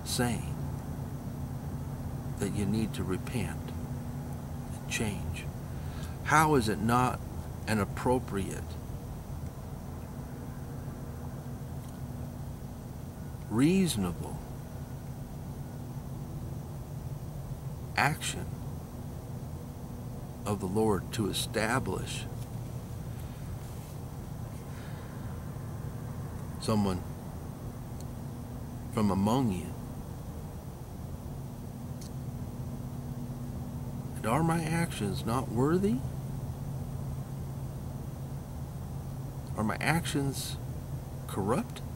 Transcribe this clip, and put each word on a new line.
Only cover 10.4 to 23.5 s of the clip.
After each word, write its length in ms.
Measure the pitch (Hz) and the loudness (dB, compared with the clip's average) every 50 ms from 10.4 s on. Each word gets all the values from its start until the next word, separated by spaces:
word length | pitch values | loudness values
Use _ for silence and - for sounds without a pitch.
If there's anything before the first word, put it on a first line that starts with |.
| - - - - - - - - - - - - - - - - - - - - - - - - - - - - - - - - - - - - - - - - - - - - - - - - - - - - - - - - - - - - - - | -6 -6 -6 -6 -6 -6 -6 -6 -6 -6 -6 -6 -6 -6 -6 -6 -6 -6 -6 -6 -6 -6 -6 -6 -6 -6 -6 -6 -6 -6 -6 -6 -6 -6 -4 -4 -4 -4 -4 -6 -6 -6 -6 -6 -6 -8 -8 -8 -8 -8 -8 -6 -8 -8 -6 -6 -6 -6 -6 -6 -4 2
reasonable 880 | 104 110 131 156 180 190 190 165 123 110 95 90 85 78 82 - - - - - - - - - - - - - - - - - - - - - - - - - - - - - - - - - - - - - - - - - - - - - - - - - - - - - - - - - - - - - - - - - - - - - - - - - - | 6 8 8 10 10 8 8 6 6 4 2 2 0 0 -2 -4 -4 -4 -6 -6 -6 -6 -6 -8 -6 -8 -8 -6 -8 -8 -6 -8 -6 -6 -6 -6 -6 -6 -6 -6 -6 -6 -6 -6 -6 -6 -6 -6 -6 -6 -6 -4 -4 -4 -4 -4 -4 -4 -4 -4 -4 -4 -6 -6 -6 -6 -6 -6 -6 -6 -4 -4 -4 -4 -6 -6 -6 -6 -4 -4 -6 -4 -4 -6 -6 -4 -6 -2 2
action 500 | - 120 139 151 - - - - - - - - - - - - - - - - - - - - - - - - - - - - - - - - - - - - - - - - - - - - - - | 4 6 6 6 4 0 -2 0 0 -2 -2 -4 -4 -4 -4 -4 -4 -6 -6 -8 -6 -6 -6 -6 -6 -6 -6 -6 -4 -4 -4 -6 -6 -6 -6 -8 -8 -8 -6 -6 -6 -6 -6 -6 -6 -6 -6 -6 -4 0
of 140 | 101 104 98 | 0 2 2
the 60 | 101 | 2
Lord 460 | 92 92 107 110 110 104 90 - - - | 2 4 6 8 8 8 6 4 0 2
to 160 | - 110 92 | 4 4 4
establish 960 | 87 - - - - 107 104 110 120 131 - 98 92 - - - - - - - - - - - - - - - - - - - - - - - - - - - - - - - | 4 2 0 2 4 4 4 6 6 4 4 4 2 0 0 0 -2 -2 -2 -2 -4 -4 -4 -4 -4 -4 -4 -4 -4 -6 -6 -4 -6 -4 -4 -4 -4 -4 -4 -6 -4 -6 -4 -4